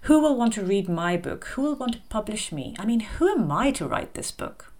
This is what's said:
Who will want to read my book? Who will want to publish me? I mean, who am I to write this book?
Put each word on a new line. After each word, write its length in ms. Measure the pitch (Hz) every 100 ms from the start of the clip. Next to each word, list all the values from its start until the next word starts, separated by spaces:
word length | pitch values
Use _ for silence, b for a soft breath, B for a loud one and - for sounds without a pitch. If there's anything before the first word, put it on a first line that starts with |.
Who 160 | - 311
will 180 | 302 262
want 160 | 233
to 100 | 220
read 240 | 185 202 190
my 280 | 170 170 175
book? 280 | 175 - -
Who 100 | -
will 140 | 285 285
want 160 | 247
to 60 | 233 -
publish 420 | 220 208 214 -
me? 220 | 151 127 -
I 60 |
mean, 160 | 208 233
who 280 | 214 - 349
am 220 | 370 160
I 200 | 151 269
to 160 | 277 151
write 260 | - -
this 200 | - 160
book? 400 | - - - -